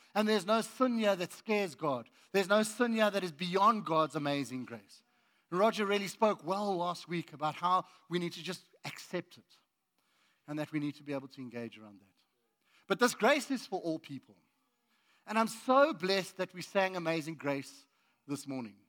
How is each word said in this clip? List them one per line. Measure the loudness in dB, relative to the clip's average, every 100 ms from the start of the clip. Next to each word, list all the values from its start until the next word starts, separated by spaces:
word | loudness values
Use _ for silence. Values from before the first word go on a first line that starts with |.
| _
And | 0 2
there's | 2 2
no | 0
sin | 0 0 0 2
here | 2 2
that | -2
scares | -8 -2 0 0
God. | -2 -2 -2 -6 _ _
There's | 0 4
no | 2
sin | 2 0 0
here | 4 2
that | 2
is | -4
beyond | -4 -2 4 4 4
God's | 2 2 2
amazing | 0 -2 -2 -4 -8
grace. | -10 -14 -16 -20 _ _ _ _ _
Roger | 2 2 2 0
really | 0 -2
spoke | 0 0 0 -2
well | -2 0 -2
last | -2 -6 -6
week | -6 -6
about | -4 -4
how | -2 2 2 0 -16 _
we | -2
need | -2
to | -6
just | -10 -10 _ _
accept | -14 -14 -8 -8 -8 -20
it | _ _ _ _ _ _ _ _ _ _ -10
and | -8
that | -4
we | -4
need | -4 -6
to |
be | -8
able | -8 -8
to | -14
engage | -12 -10 -10 -12
around | -20 -20
that. | _ _ _ _ _ _ _ _ _
But | 2
this | 2
grace | 4 4 4 0
is | -6 -4
for | -6
all | -4 -6
people. | -8 -14 -16 -20 _ _ _ _ _ _ _ _ -2
And | 2
I'm | 2
so | -2 4 6 6
blessed | 4 0 0 -2 -6
that | -8
we | -6
sang | -2 0 2 0
Amazing | -2 -2 -4 -6
Grace | -4 -4 -6 -18 _ _ _ _ -10
this | -8 -6
morning. | -8 -10 -16